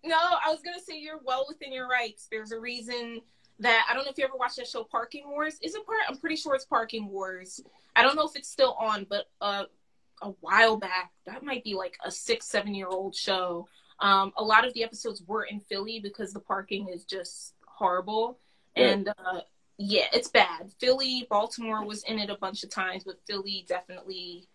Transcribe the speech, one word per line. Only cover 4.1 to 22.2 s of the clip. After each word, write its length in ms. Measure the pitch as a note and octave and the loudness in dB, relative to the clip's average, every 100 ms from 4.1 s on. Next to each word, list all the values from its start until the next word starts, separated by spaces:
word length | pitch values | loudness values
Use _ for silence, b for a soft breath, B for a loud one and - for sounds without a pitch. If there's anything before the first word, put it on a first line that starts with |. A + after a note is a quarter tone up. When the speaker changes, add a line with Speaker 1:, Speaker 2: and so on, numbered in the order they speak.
Speaker 1:
if 80 | C4+ | -2
you 60 | |
ever 120 | C4+ C4+ | -2 0
watched 200 | A#3+ B3+ | -4 -4
that 120 | A#3+ | -8
show, 160 | A#3+ | -8
Parking 440 | A3 A#3 A#3 D4 C#4+ | -4 -4 -4 -10 -8
Wars. 300 | C#4+ D#4 D#4 | -4 -4 -4
Is 140 | E4 | -8
it 100 | G#4+ | -8
part? 140 | G#4+ A4 - | -4 -2 -2
I'm 80 | C4+ | -4
pretty 200 | D#4+ D#4 | -4 -4
sure 180 | D4+ | 0
it's 100 | C4+ | 0
Parking 440 | - B3 A3+ A3+ G#3 | 2 -2 0 -6 -6
Wars. 520 | G3 F#3+ F#3 F#3 - b b b A3+ | -6 -6 -8 -14 -18 b b b 6
I 60 | |
don't 120 | B3+ | 8
know 120 | D4 D#4 | 6 0
if 100 | C4+ | -2
it's 120 | - | -12
still 260 | - B3+ B3+ | 4 4 4
on, 280 | A3 G#3 F#3+ | -2 -2 -2
but, 160 | G3+ - _ | -6 -6 _
uh, 240 | G3+ G3+ G3 _ _ _ _ _ | -2 -2 -6 _ _ _ _ _
a 60 | G3+ F#3+ | -12 -10
while 360 | - G3 A3+ G#3+ | 4 8 8 6
back, 340 | F#3+ F#3 F3+ _ - | -2 -4 -6 _ -16
that 160 | B3+ | -12
might 220 | C#4+ B3 | -6 -6
be, 100 | G#3+ | -4
like, 220 | F#3+ F#3 - | -6 -6 -8
a 60 | - | -10
six, 340 | - - A3+ - | -8 -4 -4 0
seven-year-old 680 | G#3 G3+ G3 F#3 F#3 G3 - | -2 -2 -6 -4 -4 -4 -4
show. 500 | - F#3+ F3+ E3+ F3 b b b | -2 0 -2 -4 -10 b b b
Um, 320 | G3+ G3 G3 - | 6 6 4 0
a 80 | |
lot 200 | A3 G#3+ | 6 6
of 80 | B3 | 6
the 100 | A#3 | 0
episodes 380 | A3+ G#3+ A3+ F#3+ E3+ | -4 -4 -8 -8 -4
were 160 | G#3+ | -4
in 140 | G3 G#3 | -4 -8
Philly 400 | - G3 G#3+ A3+ | -6 -6 -4 -6
because 320 | G3+ G3+ F#3+ | -8 -8 -8
the 60 | G3 | -8
parking 480 | - G3 F#3+ G3+ G3 | -4 -6 -4 -6 -6
is 160 | F3 | -10
just 500 | - F#3+ F3 - - _ _ | -8 -10 -8 -12 -16 _ _
horrible. 720 | - F#3+ F3+ F#3 G#3+ A#3 B3+ _ _ _ - | -2 0 2 0 0 0 -4 _ _ _ 6
Speaker 2:
Right. 100 | B3 | 6
Speaker 1:
And, 220 | G3+ G3 | 6 0
uh, 320 | - F#3 F3+ - _ _ - | -4 -4 -6 -8 _ _ -8
yeah, 300 | G3+ G3+ - | 2 4 4
it's 160 | A#3+ - | 2 6
bad. 440 | A#3 F3+ D#3+ G3 _ | 6 6 2 -10 _
Philly, 460 | B3+ C4 C4 B3+ A#3+ | 2 2 0 -4 0
Baltimore 560 | G#3 A3+ - A3+ G#3+ | 2 2 -4 -4 -2
was 200 | G#3 G#3+ | -4 -8
in 160 | - A3 | -4 -4